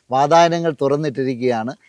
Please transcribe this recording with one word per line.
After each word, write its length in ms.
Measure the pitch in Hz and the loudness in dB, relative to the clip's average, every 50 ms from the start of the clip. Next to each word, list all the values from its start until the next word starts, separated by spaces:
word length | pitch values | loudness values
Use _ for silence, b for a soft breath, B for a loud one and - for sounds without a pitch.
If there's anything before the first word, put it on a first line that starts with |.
| _ - | _ -4
വാതായനങ്ങൾ 640 | 123 135 143 147 160 165 170 170 165 170 165 165 147 - | 0 0 2 4 6 4 4 4 2 -2 -2 -4 -4 -2
തുറന്നിട്ടിരിക്കുകയാണ്. 920 | 139 139 139 151 156 147 117 139 131 131 127 117 123 123 120 113 110 123 143 _ _ | -2 -2 0 0 -2 -4 -4 -4 -4 -4 -4 -4 -2 -2 -2 -2 -4 -8 -10 _ _